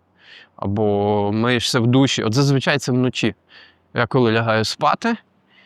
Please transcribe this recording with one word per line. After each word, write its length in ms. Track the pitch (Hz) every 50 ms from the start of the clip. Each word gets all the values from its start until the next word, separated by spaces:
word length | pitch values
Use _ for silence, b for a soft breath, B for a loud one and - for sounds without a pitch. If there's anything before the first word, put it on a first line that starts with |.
| _ _ B B B B B B B B B
або 720 | - - 98 101 110 107 104 101 101 101 104 104 104 101 101
миєшся 480 | 104 110 113 123 123 117 - - - 123
в 60 | 113
душі. 360 | 120 127 135 139 131 - -
От 120 | 104 110 110
зазвичай 440 | 139 143 139 139 131 - 180 147 135
це 140 | - 139
вночі. 420 | 123 127 127 127 - - 123 107 - _ _ B B B B B B B B _ -
Я 120 | 117 120
коли 260 | - - 131 123 113
лягаю 320 | 110 113 117 113 110 110 110
спати, 520 | - - - 147 147 156 - - 233 233 - - _ _ _ _ B B B B